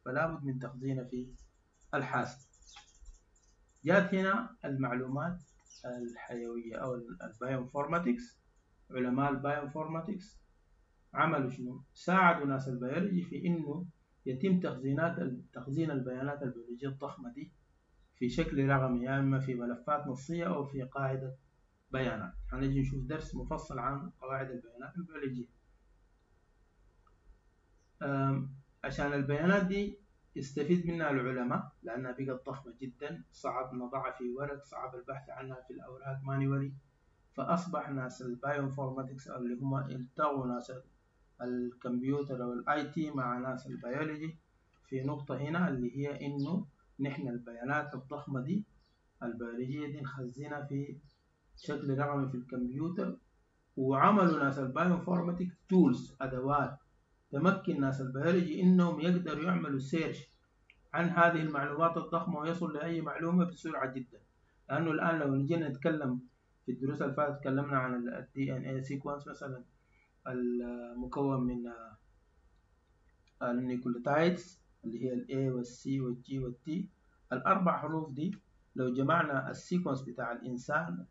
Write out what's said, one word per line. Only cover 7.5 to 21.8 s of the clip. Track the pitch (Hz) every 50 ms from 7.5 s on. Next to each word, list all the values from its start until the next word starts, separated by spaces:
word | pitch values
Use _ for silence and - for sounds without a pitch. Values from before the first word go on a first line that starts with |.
| 135 131 123 - - 143 143 147 165 175 180 240 240 - - - - _ _ _ _ _ _ _ _ _ _ -
علماء | 131 127 123 123 123 131 143 143
البايوانفورماتكس | 135 127 139 143 147 147 143 - - 156 156 160 160 165 165 208 190 185 - - - - _ _ _ _ _ _ _ _ _ _ _ _ _ _ -
عملوا | 139 151 160 156 139 131 123
شنو؟ | - - 123 123 131 - - - -
ساعدوا | - - 170 180 190 180 175 170 143 143
ناس | 139 135 131 135
البيولوجي | 135 120 117 123 127 147 175 208 202 185 175 -
في | - - 175 180
إنه | 175 175 165 151 143 147 175 180 - - _ _ _ _ _ -
يتم | 135 127 131 196 190 180 180
تخزينات | 165 147 131 127 135 139 139 160 165 175 180 -
ال-، | - - 247 - - - -
تخزين | 123 120 139 135 165 165 156
البيانات | 143 131 123 127 127 127 135 143 143 - 143
البيولوجية | 123 120 117 117 120 120 120 139
الضخمة | 139 135 - 147 - - - 127 120 120
دي | 143 160 - - _ _ _ _ _ _ _ _ _ _ _ _
في | - 123 120
شكل | - 165 160 - - 139 135 135
رقمي، | 139 131 131 127 123 120 123
يا | 131 135 139
إما | 139 135 135 131
في | 135 131 123
ملفات | 120 120 120 120 - - 147 147 143 143
نصية | 143 131 - - - 165 170 170
أو | - - 143 139
في | 135 139 135 127
قاعدة | 131 - 139 135 135 135 135 135 131 135 - _ _ _ _ _ _ _ _